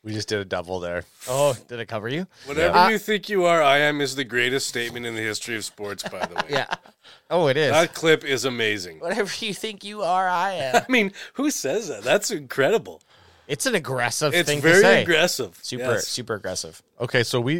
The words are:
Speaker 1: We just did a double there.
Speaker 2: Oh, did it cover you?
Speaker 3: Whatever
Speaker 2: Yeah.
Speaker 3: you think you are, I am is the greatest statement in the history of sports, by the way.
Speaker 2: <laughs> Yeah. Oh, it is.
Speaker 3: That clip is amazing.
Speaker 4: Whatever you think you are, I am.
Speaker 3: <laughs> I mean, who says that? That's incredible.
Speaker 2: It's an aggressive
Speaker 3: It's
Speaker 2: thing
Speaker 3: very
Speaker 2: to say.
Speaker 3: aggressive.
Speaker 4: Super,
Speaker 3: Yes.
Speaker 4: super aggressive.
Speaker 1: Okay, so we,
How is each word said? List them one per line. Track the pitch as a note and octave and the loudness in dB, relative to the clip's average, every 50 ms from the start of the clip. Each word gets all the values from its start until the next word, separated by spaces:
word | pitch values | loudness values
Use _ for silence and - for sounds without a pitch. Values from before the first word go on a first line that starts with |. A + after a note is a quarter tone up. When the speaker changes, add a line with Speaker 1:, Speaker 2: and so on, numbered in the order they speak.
Speaker 1:
We | _ G#2+ | _ -8
just | G#2+ G#2+ G#2 - | -8 -6 -4 -2
did | A2 G2+ | -4 -4
a | G2 | -2
double | F2+ F#2+ F2+ E2+ F2 F#2 F2+ | -4 -6 -6 -4 -6 -6 -6
there. | F2 F2 F2 F2+ - _ _ _ - | -6 -4 -6 -6 -8 _ _ _ -8
Speaker 2:
Oh, | - B2+ C#3 C#3+ C#3+ B2 - - | -4 0 2 2 2 0 -2 -10
did | _ A#2+ A#2 | _ -12 -12
it | A#2 | -10
cover | - A#2 A2 G2+ A#2 | -8 -8 -8 -6 -6
you? | C3+ E3 F#3+ _ _ - - | -6 -6 -8 _ _ -20 -12
Speaker 3:
Whatever | C3+ C#3+ D#3 E3 F3 - | -6 -2 0 2 4 6
Speaker 2:
Yeah. | F3 F3+ F#3 | 6 6 6
Speaker 3:
you | G#3+ G3+ | 4 0
think | G#3 - G#3+ G3 - - | 0 -2 -2 -2 -2 -2
you | G#3 F#3+ F3 | 0 2 4
are, | E3+ E3+ E3 | 4 4 6
I | D3+ C#3 C#3 C#3+ | 6 6 6 6
am | D3 D3 D3 C#3+ | 4 2 2 0
is | C#3+ C3 C3 | -2 -2 -2
the | C#3 C3+ | -6 -6
greatest | G#2+ A#2 B2 A#2+ B2+ C3 C#3 - - | -2 0 2 2 2 2 0 -2 -4
statement | - B2 A#2 A#2 A#2 A#2+ A#2+ | -4 -4 -6 -4 -6 -8 -8
in | A#2 A2+ | -6 -6
the | A2 | -4
history | A2 A2 G#2+ - - A#2+ A#2 | -4 -4 -4 -4 -6 -6 -6
of | A2 F#2+ | -6 -8
sports, | - _ - G#2 G2+ G2 F#2+ - | -10 _ -10 -10 -10 -8 -10 -10
by | F#2 - F#2 F2+ | -10 -8 -8 -8
the | - F2 | -6 -6
way. | F2 - | -8 -6
Speaker 2:
<laughs> | - | -2
Yeah. | C#3+ C3+ A#2+ - - - _ - _ _ _ - - _ _ _ | -2 -4 -2 -4 -8 -12 _ -20 _ _ _ -20 -20 _ _ _
Oh, | D#3 F3 E3+ C#3 | 0 2 2 2
it | B2+ | 2
is. | D3 D#3 C3 | 2 2 4
Speaker 3:
That | C#3 D#3 F3 E3 - | 4 4 2 2 -2
clip | - D#3 D#3+ D#3 - | -2 2 4 2 2
is | A#2+ B2+ C3+ A#2 A2 | 2 -2 -2 0 0
amazing. | C3 B2 A#2 A2+ G#2+ G#2 G2+ F2+ F2+ E2 D#2 | -2 -2 0 0 0 0 -2 -4 -12 -12 -8
Speaker 4:
Whatever | - E3+ G3 A#3+ G3+ F3 - - | -6 -4 -2 -2 -4 -4 -6 -6
you | A3+ G#3+ F3+ | -6 -6 -6
think | - - A3 G#3 F#3 | -6 -8 -10 -10 -10
you | - G3+ G#3 G#3+ | -14 -14 -8 -4
are, | G3 E3 F3+ F#3 F#3+ F3+ | -2 0 0 2 2 0
I | F3+ E3+ F3+ G3 | 0 0 -2 -2
am. | F#3+ E3 C#3 C3 B2+ | -2 -4 -4 0 0
Speaker 3:
<laughs> | A#3 - - | 0 2 4
I | |
mean, | C4 A#3+ G#3 F#3+ - - - - | 2 2 2 0 -4 -10 -18 -12
who | _ - C#4 D4+ | _ -4 -2 -2
says | - - - C3 D3+ G#3+ A#3 D3+ | -2 -2 -4 -2 -2 -2 -4 -6
that? | B2+ G#2 | -10 -6
That's | G#2 B2 D#3 G3+ - - | 0 2 2 2 2 -2
incredible. | A3+ D#3 C#3+ B2 - - C3+ D#3 G#3+ A3 B2+ F#2+ E2 - _ _ _ _ _ _ _ _ _ | -6 -6 -8 -6 0 0 2 2 2 0 -2 -6 -18 -18 _ _ _ _ _ _ _ _ _
Speaker 2:
It's | - D3 - - | -8 -6 -2 -2
an | C4 A#3 | 0 0
aggressive | F3+ C#3 B2+ C3+ B2+ A#2+ A#2 - - D#3 D3 | 0 -2 -2 -4 -2 -2 -2 -2 0 0 2
Speaker 3:
It's | C#3+ F3 E3 D3+ | 2 2 2 2
Speaker 2:
thing | D3 C3+ | 0 4
Speaker 3:
very | C3 D#3+ E3+ | 6 8 8
Speaker 2:
to | F#3+ | 8
say. | G#3+ F#3+ F#3+ D3 | 8 8 6 6
Speaker 3:
aggressive. | A2 - E3 D#3 F3 G#3+ - - A#2+ F2+ - - | 4 4 4 4 4 2 0 -4 -6 -8 -10 -14
Speaker 4:
Super, | - - B2+ A#2 | -10 -10 -8 -4
Speaker 3:
Yes. | B2 B2+ A#2 G2+ - - | -2 0 0 0 -2 -4
Speaker 4:
super | - - A#2+ - A2 | -6 -8 -4 -6 -6
aggressive. | G2 - F#2 F#2 - - E2 - - _ _ _ - | -4 -4 -6 -6 -6 -8 -10 -16 -20 _ _ _ -8
Speaker 1:
Okay, | A#2 - - B2+ | -6 0 0 0
so | A#2 - - B2 | 2 2 0 0
we, | A#2 C3 D#3 | 0 0 -2